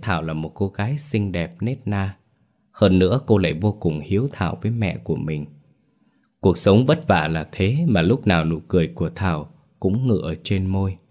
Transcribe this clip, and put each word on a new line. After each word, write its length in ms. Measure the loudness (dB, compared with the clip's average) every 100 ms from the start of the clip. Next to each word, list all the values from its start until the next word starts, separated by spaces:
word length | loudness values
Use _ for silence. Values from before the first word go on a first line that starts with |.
Thảo 200 | -4 -4
là 120 | -2
một 180 | -6 -6 -4
cô 120 | -6
gái 300 | -4 -4 -4
xinh 340 | -4 -2 -2
đẹp 240 | -2 -6 -4
nết 180 | -6 -6 -4
na. 320 | -4 -4 -6 _ _ _ _ _
Hơn 280 | 2 4 6
nữa 200 | 4 2 2
cô 120 | 2
lại 160 | 2
vô 240 | 0 -2 -2
cùng 200 | -2 -4
hiếu 280 | -2 -2 -2
thảo 260 | -2 -4 -4
với 100 | -4
mẹ 260 | -2 -2 -4
của 180 | -6 -4
mình. 300 | -4 -6 -8 -14 _ _ _ _ _ _ _ _
Cuộc 180 | 2 4
sống 280 | 6 6 6
vất 220 | 2 2
vả 200 | 2 2
là 220 | -4 -6
thế 260 | -2 0 0 2
mà 140 | 2
lúc 260 | 4 2 2
nào 180 | 2 2
nụ 140 | -2 0
cười 200 | 0 0
của 220 | -2 -6
Thảo 440 | -4 -4 -4 -6 _ _ -6
cũng 280 | -2 0 0
ngự 100 | 0
ở 120 | -2 -6
trên 220 | -4 -2 -2
môi. 320 | -2 -2 -6 _